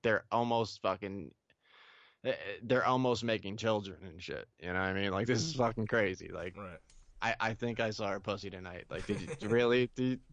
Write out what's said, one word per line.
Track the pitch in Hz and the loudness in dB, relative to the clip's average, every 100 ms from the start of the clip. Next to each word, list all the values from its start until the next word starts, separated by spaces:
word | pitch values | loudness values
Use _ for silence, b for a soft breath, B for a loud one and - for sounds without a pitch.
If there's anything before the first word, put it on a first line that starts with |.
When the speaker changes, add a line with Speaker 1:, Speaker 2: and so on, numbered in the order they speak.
Speaker 1:
they're | 117 104 - | 4 4 4
almost | 113 120 117 107 - | 2 4 2 0 -2
fucking, | 98 95 98 98 76 _ _ _ B B B B B B 127 | 0 0 -2 -6 -10 _ _ _ B B B B B B -4
eh, | |
eh, | 87 90 90 | -4 -6 -8
they're | 113 123 107 | 2 4 4
almost | 127 127 117 | 4 4 2
making | 117 110 98 110 | 0 -2 -2 -2
children | 113 107 98 78 90 | 2 2 0 -10 -14
and | 82 | -14
shit. | - 67 - _ | -8 -8 -10 _
You | 85 | -4
know | 90 | 0
what | 95 | 0
I | |
mean? | 95 101 | 2 0
Like, | 95 117 | 0 2
this | 117 | 2
is | 160 | 0
fucking | 135 117 113 107 | 2 0 0 0
crazy. | 117 101 92 90 | 2 2 0 -8
Like, | 90 90 92 | -8 -8 -10
Speaker 2:
Right. | 95 82 _ - - - | -14 -14 _ -20 -20 -4
Speaker 1:
I, | 113 - | -2 0
I | 113 | 0
think | 110 120 113 | 0 -4 0
I | 110 | -2
saw | 104 101 | 0 -4
her | 98 | -2
pussy | 107 98 101 | -2 -4 -4
tonight. | 92 92 90 - | -10 -10 -12 -8
Like, | 80 - | -8 -4
did | 104 | -4
you | 90 - | -4 -6
Speaker 2:
<laughs> | 107 | 0
Speaker 1:
really? | 117 120 123 123 - | 4 6 4 4 0
Did | 127 127 - | -2 -2 -6